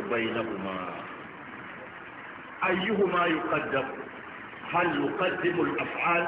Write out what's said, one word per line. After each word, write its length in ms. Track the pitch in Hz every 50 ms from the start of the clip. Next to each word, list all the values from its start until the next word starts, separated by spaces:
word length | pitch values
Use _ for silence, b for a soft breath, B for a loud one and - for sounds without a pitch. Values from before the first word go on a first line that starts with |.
| 110
بينهما؟ 760 | - 117 113 113 110 110 117 110 110 101 95 98 98 92 92 90 87 85 85 80 - - - - - - - - - - - - - - - - - - - - - - - - - - - - - - -
أيهما 600 | - 190 185 185 - 226 214 190 196 180 190 170 175
يقدم؟ 640 | 170 156 151 - - 160 151 151 - 139 135 127 - - - - - - - - - - - - - - - -
هل 220 | - 170 175 180 170 147
يقدم 640 | 143 143 - - - 185 180 - - - 175 - 170
الأفعال 680 | 147 143 - - - - - - - 170 170 170 170